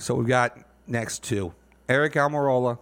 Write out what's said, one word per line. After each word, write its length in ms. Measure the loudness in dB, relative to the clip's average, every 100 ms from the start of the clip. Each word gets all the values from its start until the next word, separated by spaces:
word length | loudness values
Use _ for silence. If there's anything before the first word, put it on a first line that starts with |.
so 140 | -4
we've 120 | -2 2
got 320 | 2 2 -2 -20 _ -6
next 340 | -4 -4 -8
two, 320 | -4 -4 -4 -10 _ _ 0
Eric 260 | 2 2
Almirola 640 | 2 0 0 2 2 0 -4